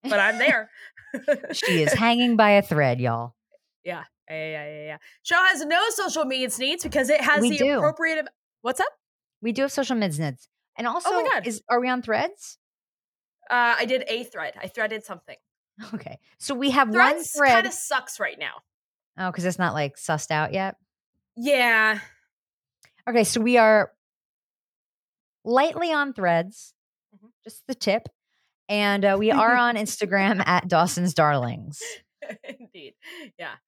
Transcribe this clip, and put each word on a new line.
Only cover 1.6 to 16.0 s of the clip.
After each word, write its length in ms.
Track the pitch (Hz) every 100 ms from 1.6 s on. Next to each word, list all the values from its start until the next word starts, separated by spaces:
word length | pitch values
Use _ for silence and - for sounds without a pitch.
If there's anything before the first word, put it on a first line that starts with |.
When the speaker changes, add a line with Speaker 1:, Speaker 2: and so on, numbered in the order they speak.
| - -
Speaker 2:
is 100 | 151
hanging 440 | 240 226 240 247 226
by 140 | 208
a 100 | 202
thread, 380 | 196 151 139 123
y'all. 340 | 123 117 120 _ _ _ _ _
Speaker 1:
Yeah. 220 | 170 170 156 _ _
Yeah, 80 | 156 156
yeah, 160 | 156 147
yeah, 180 | 151
yeah. 120 | 151 151 - _
Show 100 | - 339
has 220 | 370 349
no 160 | 302 339 440
social 340 | 427 381 320
media 240 | 285 262 254 -
needs 280 | 262 349
because 260 | - 302 254
it 100 | 302
has 200 | 254 294
Speaker 2:
We 80 | 240
Speaker 1:
the 80 | 294
Speaker 2:
do. 200 | 269 277
Speaker 1:
appropriate 400 | 294 311 320 311
am-, 100 | 269 _ _ _
what's 160 | 226 254
up? 80 | 427 _ _ _ _ _
Speaker 2:
We 80 | 220
do 120 | 233
have 100 | 269
social 240 | - 269 247
meds 240 | 202 147
needs. 280 | 156 127 _ _ _ -
And 80 | 233
Speaker 1:
Oh 40 |
my 20 |
Speaker 2:
also, 160 | 285 349
Speaker 1:
God. 380 | 359 480 415 277
Speaker 2:
is, 140 | - -
are 120 | 247
we 80 | 247
on 120 | 247
Threads? 560 | 233 220 320 403 - - _ _ _ _ _ _ _ _ -
Speaker 1:
Uh, 240 | 247 240 233
I 80 | 233
did 180 | 254 -
a 160 | 226
thread. 320 | 240 202 156 -
I 60 | 185
threaded 360 | 233 214 220
something. 300 | 208 180 - 131 _ _ _ _ 226
Speaker 2:
Okay. 260 | 226